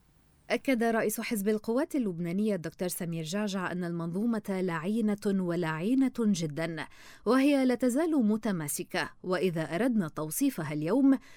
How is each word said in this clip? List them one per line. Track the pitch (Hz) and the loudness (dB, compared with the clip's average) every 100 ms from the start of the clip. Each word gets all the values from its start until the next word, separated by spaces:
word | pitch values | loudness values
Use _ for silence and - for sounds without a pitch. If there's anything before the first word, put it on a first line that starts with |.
| _ _ _ _ - | _ _ _ _ -4
أكد | 226 - 240 | -2 0 0
رئيس | 233 226 202 226 | 2 0 0 -4
حزب | 214 220 196 | -4 -2 0
القوات | 214 - 240 339 | -2 -2 -2 -2
اللبنانية | 294 208 165 170 185 214 | -2 -2 -4 -4 0 0
الدكتور | 190 160 - 180 | -2 -6 -6 -6
سمير | - 170 165 | -4 -6 -6
جعجع | 156 202 214 190 180 | -4 -4 -4 -4 -4
أن | 180 | -4
المنظومة | 175 170 170 180 233 220 202 | -4 -4 -4 -2 -2 -2 -2
لعينة | 190 185 165 175 226 214 202 208 | -2 -2 -2 -2 0 0 0 0
ولعينة | 196 175 170 160 156 196 269 262 240 | 0 0 0 -2 -2 0 2 2 2
جدًا، | 214 170 160 143 165 160 - - - - 202 | 2 2 -2 -4 -4 -6 -10 -16 -20 -4 2
وهي | 254 285 277 | 4 6 4
لا | 262 | 4
تزال | 240 254 254 330 302 208 | 2 2 2 2 4 2
متماسكة، | 220 226 180 147 - - 180 147 - | 2 0 -2 -2 -6 -4 -4 -4 -6
وإذا | 180 185 185 160 | -2 0 0 0
أردنا | 160 170 254 220 156 | -2 0 2 2 -2
توصيفها | - 156 - 277 190 151 | -4 -6 0 0 0 -4
اليوم | 151 156 254 269 269 - | -2 0 4 6 4 -2